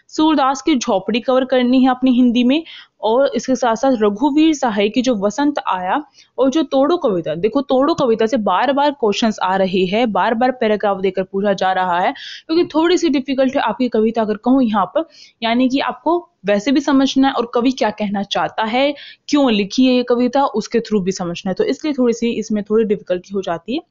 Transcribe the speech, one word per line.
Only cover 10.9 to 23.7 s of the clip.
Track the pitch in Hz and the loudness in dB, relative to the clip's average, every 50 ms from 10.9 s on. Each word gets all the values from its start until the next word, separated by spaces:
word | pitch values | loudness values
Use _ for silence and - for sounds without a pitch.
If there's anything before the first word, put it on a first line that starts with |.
| 202 190 | -2 0
देकर | 190 196 185 190 190 | -2 -4 -2 -4 -4
पूछा | - - 196 196 208 196 | -4 -4 -2 0 0 0
जा | 190 190 185 185 | 0 0 0 0
रहा | 185 185 185 170 175 | 0 0 0 0 0
है, | 185 233 269 - - - - - - | 0 -2 -2 -6 -12 -18 -18 -12 -6
क्योंकि | - 320 339 349 349 - | -2 0 0 0 0 0
थोड़ी | 311 320 339 370 | 0 2 2 2
सी | 311 320 339 | 2 0 0
डिफिकल्ट | 269 285 254 - 269 262 269 254 262 | 0 -2 -2 -2 -2 0 0 0 0
है | 269 - | -2 -2
आपकी | 226 214 - 254 240 | -2 -2 -2 -2 0
कविता | - 220 214 226 220 233 | 0 0 0 0 0 0
अगर | 220 208 208 | -2 -2 -4
कहूँ | 208 - 247 262 277 254 | -2 0 2 2 2 2
यहाँ | 220 208 208 180 | 2 2 0 0
पर, | - - 294 320 - _ - - - _ - | 0 -2 -4 -4 -4 _ -20 -20 -20 _ -6
यानी | 233 226 233 240 262 254 | -4 -2 0 2 2 2
कि | 254 277 | 0 0
आपको | - 254 - - - 311 339 349 247 _ _ _ - | -2 -4 -6 -4 -2 -2 -2 -2 -2 _ _ _ -2
वैसे | 190 208 202 202 285 | -2 0 0 0 0
भी | 262 311 | 0 0
समझना | - 311 277 269 277 262 - 262 269 | 2 2 2 2 2 2 2 2 2
है | 269 - | 2 0
और | - 233 233 - | -2 -4 -2 -2
कवि | 240 233 269 262 | 0 0 0 0
क्या | - 254 214 | 0 -2 -2
कहना | 214 - 214 196 208 196 202 | -2 -4 -6 -4 -4 -4 -4
चाहता | - - 185 160 165 - - 220 | -4 -4 -2 -4 -4 -2 -4 -4
है, | 220 226 254 277 294 285 - - - - _ _ - | -2 0 0 0 0 -2 -4 -10 -20 -20 _ _ -2
क्यों | 294 294 277 247 220 | 0 2 2 2 2
लिखी | 202 208 190 - 262 254 | 0 -2 -2 0 2 2
है | 254 254 | 4 4
ये | 254 247 | 2 2
कविता, | 247 240 233 247 247 247 277 277 | 2 0 0 0 0 2 0 0
उसके | - - 220 208 - - 226 | 0 -2 -4 -4 -2 -2 -2
through | 226 - 214 208 175 | -2 0 -2 -2 -2
भी | 185 190 | -2 -4
समझना | - 180 170 175 - - 196 | -4 -6 -8 -8 -6 -6 -4
है, | 185 | -2
तो | - 208 | -2 0
इसलिए | - 269 - - 311 277 | -2 -2 -4 -4 -6 -2
थोड़ी | 254 247 233 226 | 0 0 0 0
सी | 233 233 233 | 0 -2 -4
इसमें | 226 - 214 - 214 208 202 | -2 -4 -4 -4 -4 -4 -2
थोड़ी | - 214 226 226 | 0 0 0 2
डिफिकल्टी | 202 208 - - - 180 180 180 - 196 | 0 -2 -4 -4 -6 -6 -6 -6 -8 -8
हो | 196 | -8
जाती | 185 190 170 165 - - | -6 -6 -6 -8 -8 -8